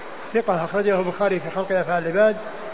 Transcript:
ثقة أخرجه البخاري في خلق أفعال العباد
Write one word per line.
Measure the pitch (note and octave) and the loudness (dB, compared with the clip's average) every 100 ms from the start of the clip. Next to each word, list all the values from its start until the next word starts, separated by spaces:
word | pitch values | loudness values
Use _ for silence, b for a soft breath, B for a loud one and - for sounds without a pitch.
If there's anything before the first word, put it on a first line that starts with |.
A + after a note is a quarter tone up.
| - - - | -14 -14 -2
ثقة | A3+ A3+ F3 E3 | 0 2 0 0
أخرجه | G3 G3+ F#3 | 0 2 2
البخاري | F3+ F3 G3+ F#3 | 0 0 0 0
في | D#3 | -2
خلق | F#3 F#3+ | -4 0
أفعال | F#3 D#3 F3 E3 | 0 2 0 0
العباد | F3+ G#3+ G#3 - - - | 4 4 4 -8 -12 -12